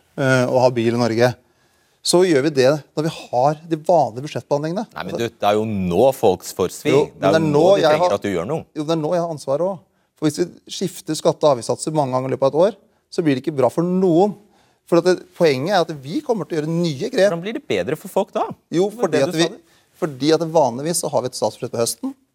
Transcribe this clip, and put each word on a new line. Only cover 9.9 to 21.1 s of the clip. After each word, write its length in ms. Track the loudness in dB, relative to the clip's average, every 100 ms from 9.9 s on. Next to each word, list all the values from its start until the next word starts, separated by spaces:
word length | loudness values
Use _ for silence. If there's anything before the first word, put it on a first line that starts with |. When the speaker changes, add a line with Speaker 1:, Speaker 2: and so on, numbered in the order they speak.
| _ _ -4
Speaker 1:
For 120 | -4
hvis 100 | -2
vi 60 | -6 -6 -14 -8
skifter 400 | -8 -8 -10 -2
skatte- 280 | -2 2 2
og 120 | 2
avgiftssatser 360 | -2 -6 -4
mange 200 | -2 -2
ganger 160 | -2 -4
i 40 | -2
løpet 100 | 0
av 60 |
et 80 | 2 0
år, 40 | 0 _ _ _
så 80 | -2 0
blir 100 | 0
det 80 |
ikke 140 | -2 0
bra 120 | 0
for 140 | 2
noen. 500 | 0 2 2 4 2 -2 _ _ _ _ 0
For 80 | 2
at 80 | 2
det, 120 | 0 -4 0
poenget 360 | 2 2 0
er 80 | 0
at 120 | 0 -6
vi 200 | -8 -8
kommer 240 | -4 -4 -4
til 120 | -4
å 40 |
gjøre 80 | -2
nye 360 | -2 -2 -4 -4
grep. 200 | 2 2
Speaker 2:
Hvordan 120 | 0
blir 120 | -8
det 140 | -10 -4
bedre 280 | -4 -2 -6
for 100 | -4
folk 220 | -4 -2
da? 140 | -4 -6 -8 -6
Speaker 1:
Jo, 180 | -2 -2
Speaker 2:
Det 80 | -2
var 60 | -2
Speaker 1:
fordi 100 | 0
Speaker 2:
det 60 |
Speaker 1:
at 80 | 0
Speaker 2:
du 60 | 0
Speaker 1:
vi, 60 |
Speaker 2:
sa 60 | -2
det. 120 | -4 _ _ _ -8
Speaker 1:
fordi 300 | -8 -2 2
at 80 | 2 2 2
vanligvis 440 | 0 -2 -6 -4
så 80 | -2